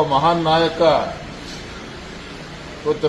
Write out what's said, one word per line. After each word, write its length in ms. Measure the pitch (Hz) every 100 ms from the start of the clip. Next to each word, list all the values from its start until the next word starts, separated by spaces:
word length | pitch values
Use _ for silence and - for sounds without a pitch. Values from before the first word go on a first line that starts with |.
| 147
ಮಹಾನ್ 280 | 135 160 170 160
ನಾಯಕ 320 | 160 165 165 165 175 143 - - - - - - - - - - - - - - - - -
ಇವತ್ತು 240 | 151 147